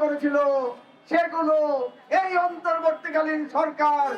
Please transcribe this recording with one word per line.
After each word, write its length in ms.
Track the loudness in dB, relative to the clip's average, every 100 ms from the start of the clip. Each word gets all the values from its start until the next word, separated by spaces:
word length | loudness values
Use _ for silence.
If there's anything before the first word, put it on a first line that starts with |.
করেছিল, 340 | 0 0 0 2 2 0 -2 -6 -16 -20 -2
সেগুলো 480 | 0 0 0 0 2 2 -2 -4 -10 -2 0
এই 100 | 2 0 0
অন্তর্বর্তীকালীন 920 | -2 -2 0 0 0 -2 -2 0 -2 -2 -2
সরকার 500 | -2 0 2 2 0